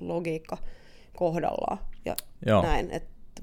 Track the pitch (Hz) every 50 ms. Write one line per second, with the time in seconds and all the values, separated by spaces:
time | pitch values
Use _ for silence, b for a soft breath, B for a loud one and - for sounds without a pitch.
0 | 180 175 170 170 175 170 160 160 - - 185 - - b b b b b b b
1 | b b b - 180 165 165 170 - - - - - - - 196 - - - -
2 | - - - - - - - - - - 107 98 156 165 151 - - - - 156
3 | - - - - - - - -